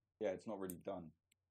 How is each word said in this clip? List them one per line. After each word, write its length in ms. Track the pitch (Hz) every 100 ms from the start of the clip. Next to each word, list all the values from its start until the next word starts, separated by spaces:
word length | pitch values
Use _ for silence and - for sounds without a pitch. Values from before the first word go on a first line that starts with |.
| _ -
"Yeah, 80 | 104
it's 160 | 92 113
not 140 | 98
really 180 | 95 85
done." 260 | - 92 80 - _ _ _